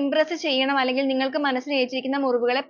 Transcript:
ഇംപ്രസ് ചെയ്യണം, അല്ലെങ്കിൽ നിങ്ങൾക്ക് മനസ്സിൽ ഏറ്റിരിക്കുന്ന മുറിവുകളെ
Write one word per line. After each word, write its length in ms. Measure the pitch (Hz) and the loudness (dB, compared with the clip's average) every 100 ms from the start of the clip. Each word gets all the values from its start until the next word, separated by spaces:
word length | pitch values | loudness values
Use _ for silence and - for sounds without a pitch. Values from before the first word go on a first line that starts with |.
ഇംപ്രസ് 340 | 285 311 311 330 | 2 0 0 -2
ചെയ്യണം, 340 | 330 262 269 277 | -2 0 2 2
അല്ലെങ്കിൽ 240 | 254 254 277 | 0 0 0
നിങ്ങൾക്ക് 280 | 262 269 302 277 | 0 0 0 0
മനസ്സിൽ 260 | 254 262 277 | -2 -2 -2
ഏറ്റിരിക്കുന്ന 400 | 254 262 254 277 | 0 -2 -2 0
മുറിവുകളെ 380 | 269 240 240 254 | 0 0 2 0